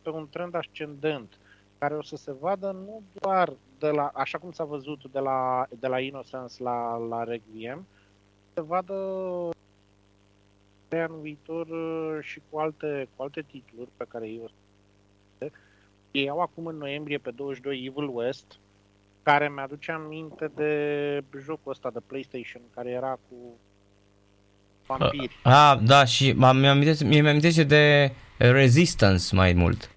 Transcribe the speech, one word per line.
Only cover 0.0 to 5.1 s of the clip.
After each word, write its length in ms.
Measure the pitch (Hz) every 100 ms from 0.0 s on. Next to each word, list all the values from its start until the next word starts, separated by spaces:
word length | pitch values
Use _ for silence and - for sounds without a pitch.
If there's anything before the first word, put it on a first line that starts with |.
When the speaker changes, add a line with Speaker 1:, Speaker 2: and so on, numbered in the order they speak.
Speaker 1:
pe 80 | -
un 180 | 156 147
trend 260 | 170 175 170
ascendent, 760 | 147 - 151 143 151 147 107 _ _ _ _ _
care 160 | 143
o 100 | 151
să 120 | - 151
se 160 | - 135
vadă 320 | 160 196 196
nu 300 | 190 196 220 196
doar 400 | 196 196 190 165 131 _ _
de 80 | 151
la, 220 | 147 143
așa 240 | 131 135 160
cum 140 | 175
s-a 120 | -
văzut 380 | 156 147 135 143 135